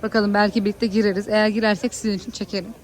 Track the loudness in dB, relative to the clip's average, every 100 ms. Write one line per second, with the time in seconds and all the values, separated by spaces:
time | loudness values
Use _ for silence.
0 | 0 0 2 4 2 2 0 0 0 2
1 | 2 0 0 2 2 2 0 0 -2 -4
2 | -4 -4 -6 -10 -6 -6 -8 -14